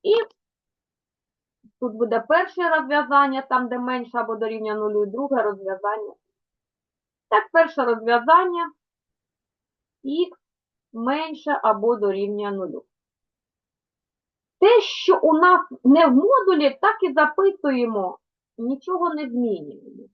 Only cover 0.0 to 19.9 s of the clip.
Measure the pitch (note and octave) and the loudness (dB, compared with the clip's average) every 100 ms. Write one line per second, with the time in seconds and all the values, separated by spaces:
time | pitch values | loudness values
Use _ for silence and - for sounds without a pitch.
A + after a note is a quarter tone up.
0 | F#4+ A4+ G#4+ _ _ _ _ _ _ _ | 2 0 -2 _ _ _ _ _ _ _
1 | _ _ _ _ _ _ A3+ _ B3 A3 | _ _ _ _ _ _ _ _ -10 -4
2 | A3+ A3+ - E4 F#4 - F4 D#4+ C4 D4 | -2 -2 0 0 0 -4 -2 -2 0 -2
3 | B3+ C#4+ C#4 C4 C4+ B3+ B3 B3 B3 B3+ | 2 2 2 -2 -4 -4 -2 -6 -6 -6
4 | A#3+ A#3+ A3+ G#3+ A3 A3 G#3+ G#3+ G#3+ G#3 | -6 -6 -6 -6 -6 -6 -6 -4 -4 -2
5 | G#3 A3+ C#4 C4 G#3+ G3 F#3+ F#3+ G3+ A3 | -4 -4 -4 -2 -2 -4 -10 -6 -6 -6
6 | G#3 - _ _ _ _ _ _ _ _ | -10 -16 _ _ _ _ _ _ _ _
7 | _ _ _ G#3+ - E4 D#4+ C#4+ A#3+ A3+ | _ _ _ -2 2 2 2 0 -2 -2
8 | A3+ A#3+ A#3+ E4+ F#4 F4 E4 _ _ _ | 0 0 4 4 4 -4 -8 _ _ _
9 | _ _ _ _ _ _ _ _ _ _ | _ _ _ _ _ _ _ _ _ _
10 | C4+ D4+ F4+ - _ _ _ _ _ A3+ | -10 -8 -8 -10 _ _ _ _ _ -8
11 | A#3 D4 D#4+ D4+ D4 C#4+ - G3 A3+ A#3 | -4 -4 -6 -10 -6 -2 0 0 -2 0
12 | G3+ F#3+ G3+ G#3 G#3 G3 F3 - _ _ | -2 -4 -6 -6 -8 -8 -10 -12 _ _
13 | _ _ _ _ _ _ _ _ _ _ | _ _ _ _ _ _ _ _ _ _
14 | _ _ _ _ _ _ G4 A#4+ - - | _ _ _ _ _ _ 6 6 2 -4
15 | - E4+ D4+ D#4 F4+ F4+ - - B3 D4+ | 0 2 4 4 6 4 0 0 4 6
16 | D#4 B3+ G4 C5+ G4 E4 C#4+ - G4 G#4+ | 6 4 4 4 4 2 2 2 0 0
17 | F4+ C#4 D4+ G4+ G4 G4 D4 B3+ A#3 G#3 | -2 2 0 2 0 0 -2 0 -2 -2
18 | F#3 E3+ _ _ _ - A#3 C#4 - F4+ | -6 -8 _ _ _ -10 -6 -6 -6 -4
19 | E4+ D4+ C#4 A#3+ A#3+ F#3 D3 - - | -4 -4 -6 -4 -4 -4 -8 -18 -20